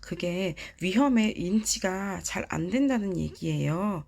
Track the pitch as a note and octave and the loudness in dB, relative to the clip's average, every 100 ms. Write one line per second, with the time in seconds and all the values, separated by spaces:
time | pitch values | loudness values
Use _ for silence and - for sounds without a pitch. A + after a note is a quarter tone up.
0 | - E3+ F3 F3 F#3+ D#3 - - F3 G3 | -8 -4 -2 -2 -2 -4 -12 -4 0 4
1 | C#4+ A#3+ G#3+ - F3 G#3+ G#3+ - F#3+ F#3 | 6 6 4 0 2 2 2 -2 0 -2
2 | G3 F3 - F#3+ - D#3+ E3+ A3+ C#4 B3 | -4 -4 -4 -6 -4 -4 0 2 2 2
3 | G3 F3 D#3 - E3 D3+ C#3+ D#3+ G#3 F#3 | 0 -2 -2 -4 -2 0 0 0 0 -4